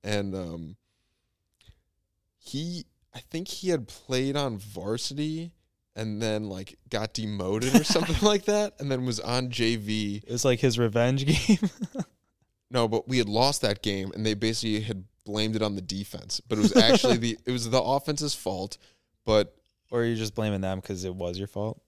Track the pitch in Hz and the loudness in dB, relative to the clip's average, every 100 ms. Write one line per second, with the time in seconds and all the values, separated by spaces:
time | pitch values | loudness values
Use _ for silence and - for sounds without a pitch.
0 | 98 104 98 95 87 85 80 92 _ _ | -2 -4 -2 -6 -8 -10 -12 -16 _ _
1 | _ _ _ _ _ _ - _ _ _ | _ _ _ _ _ _ -20 _ _ _
2 | _ _ _ _ - 139 165 175 - _ | _ _ _ _ -10 -8 -6 -8 -14 _
3 | _ 139 - 165 185 - 185 165 110 - | _ -20 -10 -10 -8 -6 -2 -2 -2 -16
4 | - 127 135 143 139 107 104 92 92 117 | -4 -2 0 -2 -2 -6 -10 -10 -4 -4
5 | - 139 151 160 170 _ _ _ _ - | -4 -4 -4 -4 -8 _ _ _ _ -8
6 | 110 107 113 107 107 95 101 - _ 110 | -6 -2 -2 -2 -4 -8 -12 -18 _ -4
7 | 107 - 110 101 92 107 123 135 147 170 | -4 -6 -6 -4 -2 0 4 4 6 0
8 | 160 165 208 208 202 208 208 _ 139 131 | 2 2 4 4 2 0 0 _ -4 -2
9 | 127 107 - 123 127 113 113 117 104 107 | -2 -4 -2 -2 -2 0 0 0 -2 -2
10 | 104 104 - 120 135 123 135 113 117 110 | -2 -4 -6 0 2 4 2 4 2 4
11 | 120 135 135 156 - 208 202 - 233 269 | 2 2 2 2 4 4 4 -4 -8 -6
12 | - _ _ _ _ _ _ 123 117 110 | -8 _ _ _ _ _ _ 0 2 2
13 | - 117 104 107 131 143 113 107 107 98 | 0 0 2 4 2 4 0 0 -2 -2
14 | 98 - 107 104 110 113 113 107 107 98 | -4 -2 -2 0 0 0 -2 -2 -2 -8
15 | 92 _ - 104 110 110 107 98 92 95 | -10 _ -8 -2 0 0 0 -2 -6 -8
16 | 98 - - - - 107 107 247 226 254 | -8 -12 -8 -10 -4 2 6 8 8 8
17 | 254 202 117 110 - 123 117 127 101 139 | 6 2 2 -2 -4 -4 2 2 4 0
18 | - 147 147 - - 92 98 - _ _ | 0 -4 -2 -4 -4 -4 -6 -10 _ _
19 | _ _ - 107 104 _ _ _ _ 120 | _ _ 2 4 4 _ _ _ _ -2
20 | 117 113 110 101 107 98 95 95 - 95 | 0 0 -4 -2 -2 -2 -2 -6 -6 -8
21 | 92 90 87 90 98 - 107 113 | -6 -6 -6 -6 -8 -6 -6 -8